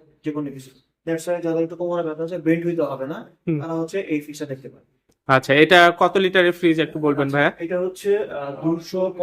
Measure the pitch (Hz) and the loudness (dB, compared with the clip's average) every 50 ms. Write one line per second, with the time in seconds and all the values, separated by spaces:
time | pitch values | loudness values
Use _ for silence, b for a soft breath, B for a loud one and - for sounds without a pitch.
0 | _ _ _ _ - 156 147 151 147 139 131 135 - - _ _ _ _ _ _ | _ _ _ _ -8 -8 -6 -6 -8 -8 -10 -14 -18 -20 _ _ _ _ _ _
1 | - 165 165 160 - 175 175 175 170 165 165 160 165 165 170 165 175 175 175 175 | -8 -6 -6 -4 -4 -4 -4 -4 -2 -2 -2 -2 -2 -4 -4 -6 -6 -4 -4 -4
2 | 165 160 156 156 165 165 185 170 151 160 165 170 170 170 170 165 147 139 135 131 | -4 -4 -6 -6 -6 -6 -6 -2 0 0 2 2 0 -4 -2 -2 -2 -4 -4 -6
3 | 135 139 165 226 - - _ _ - 175 160 147 143 160 165 165 165 160 190 196 | -8 -8 -10 -12 -14 -18 _ _ -4 -4 -4 -2 -4 -4 -6 -6 -6 -6 -6 -6
4 | - 165 156 147 147 151 143 - 151 135 131 131 - - - - _ _ _ _ | -4 -4 -4 -4 -6 -8 -12 -12 -10 -10 -12 -12 -14 -18 -20 -20 _ _ _ _
5 | _ _ _ _ _ - 135 131 - - 139 147 156 156 185 175 170 175 170 - | _ _ _ _ _ 2 2 4 4 4 6 6 6 8 8 8 8 8 6 4
6 | 190 175 175 196 190 185 190 190 175 175 175 - 185 170 160 160 151 156 - 160 | 2 2 2 2 0 2 4 4 4 4 2 2 2 2 2 2 0 -2 -2 -2
7 | 151 147 143 143 139 139 139 147 143 165 - - 175 165 180 180 180 185 185 - | 0 0 0 0 0 0 2 2 2 2 0 -2 -6 -4 -4 -2 -2 -4 -6 -4
8 | - 202 - - - - 151 143 143 139 139 - 160 165 170 170 - - 185 185 | -2 0 0 0 -2 -4 -8 -8 -8 -8 -8 -4 -4 -2 -2 -4 -6 -6 -4 -2
9 | 185 185 180 180 | -2 -2 -2 -4